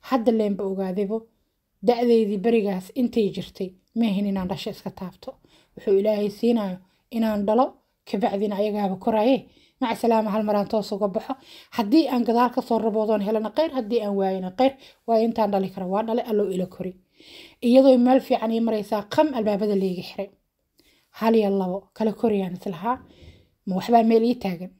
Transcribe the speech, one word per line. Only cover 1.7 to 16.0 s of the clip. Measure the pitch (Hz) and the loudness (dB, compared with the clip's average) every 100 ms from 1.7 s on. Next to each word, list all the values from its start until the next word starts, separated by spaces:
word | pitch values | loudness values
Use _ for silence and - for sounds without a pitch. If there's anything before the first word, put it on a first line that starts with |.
| _ | _
da'deydii | 190 233 240 233 208 208 | 0 2 4 4 2 0
berigaas | 214 226 202 185 185 - | 2 2 2 -4 -6 -4
intay | 240 240 196 | -2 0 0
jirtay, | 190 180 - 185 - _ 226 | -2 -10 -10 -10 -10 _ -2
ma | 226 | 0
ahin | 196 202 | 0 -2
inaan | 196 185 | -2 -4
dhasho | 190 - | -6 -8
iska | 196 196 | -10 -12
taabto. | - 185 - - - _ _ _ - | -12 -14 -14 -20 -20 _ _ _ -10
Wuxuu | - 196 | 0 2
Ilaahay | 208 208 208 | 2 0 -2
siinayo | 202 233 233 196 185 _ _ _ | 0 0 2 -2 -8 _ _ _
inaan | 233 220 208 202 | -4 -2 0 2
dhalo, | 220 294 - _ _ - | 2 2 -2 _ _ -8
kabacdina | 202 208 202 208 196 | -2 -2 0 -4 -2
ayagaaba | 214 208 202 185 | -2 0 -2 -2
koraaye. | 233 220 226 262 - _ _ _ | -2 2 2 2 -2 _ _ _
Maca | 240 233 | -6 -2
salaama, | 233 226 220 | 2 2 2
hal | 214 | -2
maraan | 208 208 196 | 0 0 0
toos | 220 208 | -4 -4
uga | 202 202 | -4 -4
baxo. | 185 - 277 - - - | -4 -8 -12 -12 -20 -10
Haddii | - 208 294 277 | -4 2 4 4
aan | 254 | 0
gadaal | 226 226 240 | 0 2 2
ka | 247 | 0
soo | - 226 | -2 -2
raboodoon | 220 214 214 214 | 0 -2 0 0
helana | 196 220 214 | 0 -2 -2
khayr, | 254 320 | -2 -2
haddii | 262 208 233 | -2 -4 -4
aan | 208 196 | -2 -2
waayana | 190 190 185 185 | -2 -2 -8 0
khayr, | 262 269 - _ - | 0 0 -20 _ 0
waayo | 226 226 | 2 2
intaan | 233 208 | 0 0
dhali | 196 190 | 0 -2
karo | 190 180 | -6 -4
waa | 190 | -4